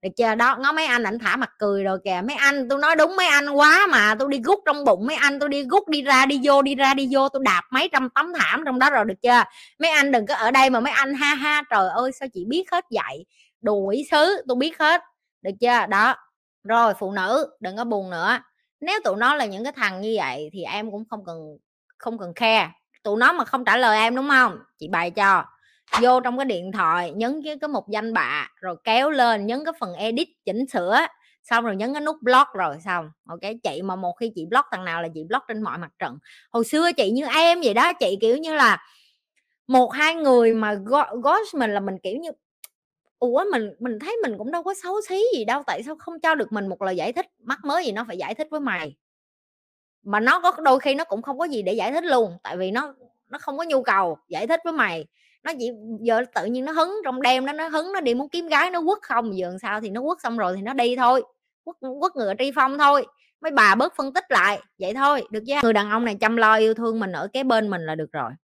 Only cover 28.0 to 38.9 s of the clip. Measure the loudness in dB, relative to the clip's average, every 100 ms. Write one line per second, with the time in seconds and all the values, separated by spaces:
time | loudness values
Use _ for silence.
28 | -4 -2 -2 -4 -6 _ -12 -8 0 2
29 | 2 2 2 2 -2 -6 -6 -8 -10 -6
30 | -6 -4 -4 _ -8 -6 -4 -4 0 2
31 | 0 _ _ _ _ -2 0 -4 -4 -4
32 | -6 -4 4 4 4 0 -4 -4 -6 -6
33 | -6 _ _ -12 -10 -8 -8 -6 -8 -6
34 | -6 -6 -8 -8 -2 0 0 -6 -6 -6
35 | -8 -10 -6 -6 -6 -8 -8 -8 -12 _
36 | -10 -10 _ -20 _ -4 -2 0 0 0
37 | 0 0 -2 2 4 4 0 2 2 2
38 | -2 0 0 0 -2 2 4 4 _